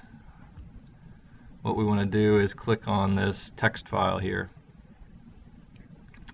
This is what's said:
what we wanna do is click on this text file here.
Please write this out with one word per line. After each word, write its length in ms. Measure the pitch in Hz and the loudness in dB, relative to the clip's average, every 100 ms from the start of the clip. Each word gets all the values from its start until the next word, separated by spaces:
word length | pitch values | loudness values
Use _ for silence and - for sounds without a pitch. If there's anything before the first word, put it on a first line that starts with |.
| - - - - - - - - - - - - - - - - | -18 -20 -20 -20 -20 -18 -18 -20 -20 -20 -20 -20 -20 -20 -20 -8
what 140 | 110 107 | -4 0
we 100 | 107 | 2
wanna 220 | 104 101 | 2 2
do 320 | 107 107 104 | 4 6 6
is 160 | 98 - | 4 0
click 320 | - 107 - | -2 -2 0
on 260 | 101 98 | 0 2
this 380 | 95 98 95 - - | 2 0 -2 -8 -2
text 320 | 110 - - | 0 0 -4
file 300 | 101 95 92 | 0 0 0
here. 320 | 95 95 95 - - - - - - - - - - - - - - - - - - | -2 -4 -6 -12 -20 -20 -20 -20 -20 -20 -20 -20 -20 -20 -20 -20 -20 -20 -20 -20 -20